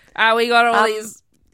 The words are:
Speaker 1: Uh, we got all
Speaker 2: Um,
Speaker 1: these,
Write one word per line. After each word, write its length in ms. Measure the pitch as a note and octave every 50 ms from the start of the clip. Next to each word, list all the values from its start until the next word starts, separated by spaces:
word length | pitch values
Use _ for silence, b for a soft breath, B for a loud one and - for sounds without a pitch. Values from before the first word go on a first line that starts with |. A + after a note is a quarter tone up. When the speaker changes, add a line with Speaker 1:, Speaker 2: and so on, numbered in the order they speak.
| b b b
Speaker 1:
Uh, 180 | - G#3+ A3+ A3+
we 140 | A#3 A#3 A#3+
got 160 | A#3+ A#3 A#3+
all 100 | A#3+ A#3
Speaker 2:
Um, 100 | G#3 G#3+ A3
Speaker 1:
these, 360 | G#3+ G#3+ G#3+ A3 - - _ _ _ _ _ _